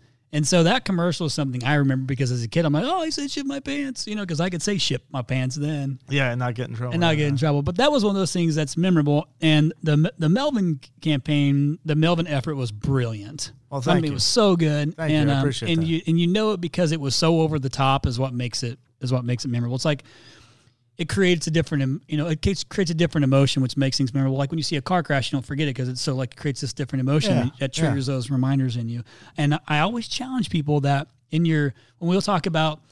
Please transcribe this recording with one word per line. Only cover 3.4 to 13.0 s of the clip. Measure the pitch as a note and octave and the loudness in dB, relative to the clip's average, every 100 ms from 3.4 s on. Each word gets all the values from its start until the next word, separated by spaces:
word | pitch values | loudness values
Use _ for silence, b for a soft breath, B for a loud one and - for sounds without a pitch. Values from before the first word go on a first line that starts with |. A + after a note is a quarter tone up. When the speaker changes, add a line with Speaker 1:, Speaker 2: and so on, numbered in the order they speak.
| C#4 | -6
Speaker 1:
my | C#4 | -6
pants," | C4+ C#4+ C#4 B3 - | -6 -6 -6 -8 -8
you | |
know, | G#3 G3 | -6 -4
'cause | D#3 | -2
I | F3+ | -2
could | F3 | -2
say | G#3 G3+ | -2 -2
"ship | - B2+ - | -2 -4 -6
my | C3+ | -8
pants" | A#2 C3 B2+ C#3+ | -4 -2 -2 -4
then. | D3 D3+ C#3 C3 - | -4 -4 -4 -8 -4
Speaker 2:
Yeah, | C#3 C3 | 0 0
and | B2 | 0
not | B2 | -4
get | A#2+ A#2+ | -4 -6
in | A2+ | -6
trouble. | B2 | -6
Speaker 1:
And | E3+ | 0
not | E3+ D#3 | 2 2
Speaker 2:
Yeah. | |
Speaker 1:
get | D3 | 0
in | C#3 | 0
trouble. | D#3 C#3+ | 2 0
But | C#3+ F3+ | 0 2
that | C#4+ | 2
was | D4 G#3 | 2 2
one | G3 | 0
of | |
those | F#3 | 0
things | F3+ E3+ | 0 0
that's | D#3 D3 - | 0 -2 0
memorable. | F#3 E3+ D3 D3 - - | 2 4 4 2 0 0
And | D#3+ D3+ D3+ - | 4 4 4 0
the, | D#3 D3+ D#3+ - | 0 2 2 2
the | D#3 | 2
Melvin | G#3+ D4 B3 F3+ D3 - _ | 2 2 0 0 -2 -8 _
campaign, | D#3+ D3 - D3 C#3+ C#3 C#3+ D#3 | -2 0 0 2 2 2 2 -2
the | D#3 D3+ | -2 2
Melvin | D#3+ F3 E3 | 2 2 0
effort | C#3 C#3+ | -2 -2
was | C#3+ A#2+ | -4 -6
brilliant. | G#2 C#3 C3+ | -4 0 0